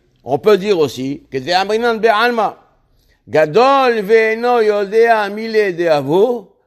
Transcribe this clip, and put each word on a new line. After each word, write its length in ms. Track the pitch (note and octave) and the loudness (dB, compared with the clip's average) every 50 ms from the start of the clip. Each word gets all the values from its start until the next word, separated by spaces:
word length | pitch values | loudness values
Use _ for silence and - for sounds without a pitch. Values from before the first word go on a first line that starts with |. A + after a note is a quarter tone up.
| _ _ _ _ _ | _ _ _ _ _
on 140 | A#2 C3+ C#3+ | -6 -6 -2
peut 200 | - G#3+ G#3+ F#3+ | 0 0 0 0
dire 220 | F#3 G#3+ G3+ E3 | 0 -2 0 0
aussi 420 | D3+ C3 A#2+ B2+ C3 C3+ C#3+ D#3+ - _ | 0 -2 -2 -6 -8 -8 -8 -10 -12 _
que 100 | - C3+ | -10 -8
c'est 120 | B2+ D3+ F3 | -6 -2 -2
Amrinan 420 | F#3 G3 G3 G#3+ A3+ A#3+ A#3+ A3+ | -2 0 -2 -2 -2 -2 -2 -2
Be'alma. 640 | G#3+ G3 A3+ G#3+ G#3 A#3 B3 A#3+ A3+ G#3 D#3+ - - _ _ _ _ _ _ _ _ _ _ _ _ _ | 0 0 0 2 2 0 0 0 -2 -2 -4 -6 -10 _ _ _ _ _ _ _ _ _ _ _ _ _
Gadol 720 | - G#2 D3+ D#3 D3+ D3 G#3+ B3 C4+ C#4 C4+ C4 B3+ A#3 A3 | -4 -2 -2 -2 0 2 2 4 4 4 2 2 2 0 -2
ve'eno 600 | G3 F#3+ A3+ A3+ A3 A3 A3 A3+ A#3 B3 B3 A#3+ | 0 2 2 2 4 2 0 -2 0 0 0 2
yodea 680 | A3 G#3 G#3 G#3 G3+ G3 G#3 A3 - A#3 A3+ G#3+ G#3 G3+ | 2 2 0 0 -2 -2 2 2 4 4 4 2 0 -4
mile 460 | G3+ A3 A3+ A3+ A3 G#3+ G#3 G3 F3 | -6 -8 -8 -4 -2 0 0 0 -2
de'avo, 800 | E3 F3 E3 D#3 D3 C3+ C3+ D#3 F#3 G#3 B3+ A#3+ A#3 F#3+ - _ _ _ | -2 0 0 0 0 0 0 0 2 2 0 0 -4 -8 -14 _ _ _